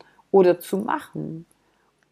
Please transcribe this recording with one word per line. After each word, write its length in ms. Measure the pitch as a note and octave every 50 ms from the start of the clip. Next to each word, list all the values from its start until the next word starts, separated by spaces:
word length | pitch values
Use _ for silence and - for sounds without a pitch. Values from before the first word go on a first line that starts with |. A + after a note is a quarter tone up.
| _ _ _ _ _ _
oder 280 | - G3 F#3 F3+ F3 F3
zu 180 | - - G#3 F#3+
machen. 680 | G#3+ - - D4+ - - - D#3+ D#3 D#3 D#3+ D#3+ E3+ _ _ _ _ _ _ _ _ _ _ _ _ _